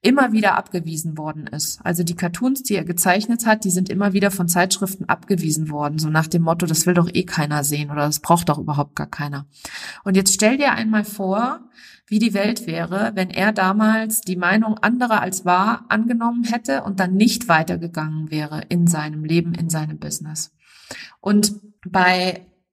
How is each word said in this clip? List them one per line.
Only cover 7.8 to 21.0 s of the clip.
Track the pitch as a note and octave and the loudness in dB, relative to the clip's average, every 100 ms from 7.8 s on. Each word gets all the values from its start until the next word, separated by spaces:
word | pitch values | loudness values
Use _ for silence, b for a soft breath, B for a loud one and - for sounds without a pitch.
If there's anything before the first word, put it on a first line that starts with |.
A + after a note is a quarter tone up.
| D3 | -4
oder | D3 | -2
„Das | D3 D#3 | 0 -2
braucht | - E3+ E3+ | 2 2 2
doch | D3+ | 0
überhaupt | D#3+ C#3+ C#3+ - | 0 -2 -4 -6
gar | C#3+ | -8
keiner.“ | - D3 C#3+ C#3+ B B B B B | -6 -8 -8 -12 B B B B B
Und | G3+ | 2
jetzt | F#3+ G3 | 2 2
stell | - G#3+ C4+ | 2 2 4
dir | C#4+ | 2
einmal | - A3 G#3+ | 2 0 0
vor, | G#3 - F#3+ G3 B3 D#4+ - B B B _ | -2 -4 -2 0 -2 -6 -12 B B B _
wie | G#3+ | 0
die | A3+ | 2
Welt | G3 G#3 A#3 - | 0 -2 -2 -6
wäre, | E3 E3+ F#3+ A3+ | -6 -4 -2 -4
wenn | G3+ F#3 | -4 -6
er | - G3 | -2 -2
damals | G#3+ F#3 G3+ G#3+ A3 A3 A3 | 2 0 4 2 2 0 -6
die | - F3+ | -4 -2
Meinung | F3 G#3 A3 G#3+ | 2 2 2 0
anderer | - B3 A#3+ A3 | 0 0 0 0
als | F#3 F#3 F3+ | -2 -4 2
wahr | F3+ G3+ A#3 - | 2 2 -2 -2
angenommen | G#3+ A#3 A#3 A#3 A#3+ | -2 0 0 0 0
hätte | A#3 A#3 - C4+ | -2 -2 -2 -4
und | - F#3+ | -2 -2
dann | F#3 | 0
nicht | F#3 A3+ - - | 4 4 2 2
weitergegangen | D#3+ D#3+ F3 E3 E3 D#3 D#3 D#3 | 2 2 -4 -6 -6 -6 -6 -4
wäre | D3+ D3+ D3+ - | -6 -4 -8 -2
in | F3 E3+ | 2 4
seinem | D#3+ D3+ D3+ | 2 -2 -6
Leben, | D#3 E3+ E3+ | 0 0 0
in | E3+ E3 | -4 -4
seinem | D#3+ D#3 D#3 | -4 -6 -8
Business. | D3 - D3+ D#3 - _ B B B B | -10 -10 -10 -10 -12 _ B B B B